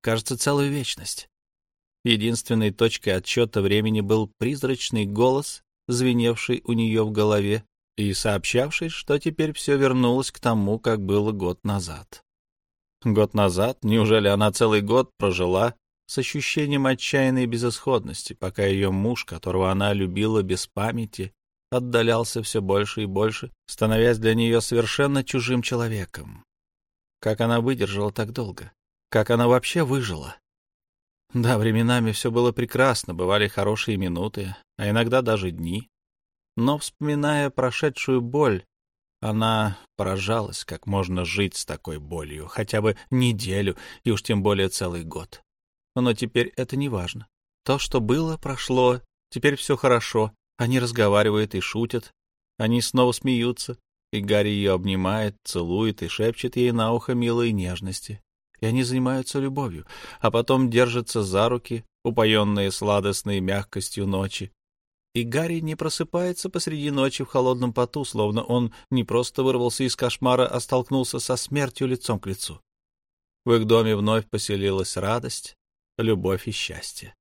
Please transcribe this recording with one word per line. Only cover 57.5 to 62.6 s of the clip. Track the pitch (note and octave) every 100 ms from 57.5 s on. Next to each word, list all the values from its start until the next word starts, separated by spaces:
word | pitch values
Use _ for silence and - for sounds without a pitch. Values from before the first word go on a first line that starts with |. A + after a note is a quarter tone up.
нежности. | G#2 F2+ F2 F#2+ F#2+ - G#2+ _ _ _ _
И | A2
они | B2
занимаются | B2 B2+ B2+ C3 B2+ C#3
любовью, | C3+ C3+ C3 E2 - - - -
а | A2+
потом | A2+ A#2 C3 C3
держатся | A#2 B2 A#2+ A2 A#2
за | G2 F#2+ A2+
руки, | A#2+ - A#2 - _
упоенные | - A#2 A2 G#2+ G#2 G#2